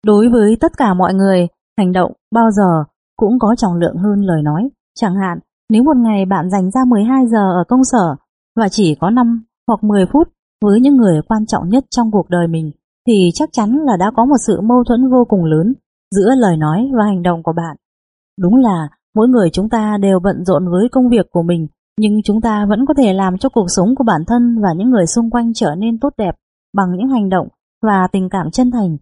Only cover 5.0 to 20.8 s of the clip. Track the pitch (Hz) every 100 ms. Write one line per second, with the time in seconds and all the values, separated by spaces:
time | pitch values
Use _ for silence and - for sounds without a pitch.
5 | 208 190 190 165 _ _ _ 220 269 269
6 | 233 208 190 190 175 196 185 262 254 226
7 | 220 262 247 226 196 180 170 254 254 240
8 | 175 139 _ _ _ - 208 214 180 147
9 | 170 233 240 233 - _ - 214 214 208
10 | 185 185 - _ _ _ 208 208 262 277
11 | 214 156 151 220 220 214 170 240 269 -
12 | 226 208 170 175 170 165 156 - _ _
13 | - 214 175 165 302 - 208 262 302 190
14 | 196 226 247 285 - 190 208 247 240 233
15 | 262 247 240 202 160 156 185 269 _ _
16 | _ 190 196 262 214 165 151 165 262 254
17 | 208 190 175 170 165 165 165 147 _ _
18 | _ _ _ - 180 247 247 180 151 _
19 | _ 214 233 247 180 185 220 226 214 208
20 | 202 185 190 - 185 160 180 180